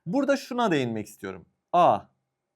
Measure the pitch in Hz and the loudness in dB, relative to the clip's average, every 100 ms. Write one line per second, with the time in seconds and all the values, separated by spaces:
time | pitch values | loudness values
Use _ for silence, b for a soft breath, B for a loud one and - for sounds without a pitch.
0 | 165 254 277 277 - 240 226 151 120 110 | -4 -2 0 -2 -4 -2 0 0 0 -4
1 | 98 - 98 92 - _ _ 233 147 104 | -10 -12 -12 -12 -18 _ _ 4 4 2
2 | - _ _ _ _ | -4 _ _ _ _